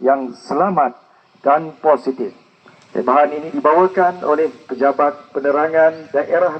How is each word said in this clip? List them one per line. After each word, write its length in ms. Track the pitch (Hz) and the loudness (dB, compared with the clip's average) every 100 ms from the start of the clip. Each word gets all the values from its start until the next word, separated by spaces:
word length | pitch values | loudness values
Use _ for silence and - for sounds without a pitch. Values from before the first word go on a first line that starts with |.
yang 320 | 123 139 127 | 0 0 -2
selamat 640 | 120 - 139 190 170 131 - _ _ _ _ 135 | -10 -6 -2 0 0 -2 -4 _ _ _ _ 0
dan 240 | 151 160 156 | 0 0 -4
positif. 560 | 156 139 135 131 104 - _ _ _ _ _ | 0 2 0 -6 -6 -10 _ _ _ _ _
Perbahan 400 | - 123 135 147 | -6 0 2 2
ini 240 | 151 160 | 0 -8
dibawakan 720 | 143 147 160 185 190 180 175 - | -2 2 4 2 2 0 0 -2
oleh 240 | 151 160 | 0 -2
Pejabat 800 | - - 123 139 135 147 143 - | -6 -12 -2 0 0 -2 -2 -10
Penerangan 800 | 147 139 143 160 160 160 160 156 | -6 -2 0 0 2 2 2 -6
Daerah 480 | 143 156 170 180 156 | -4 -2 0 0 -2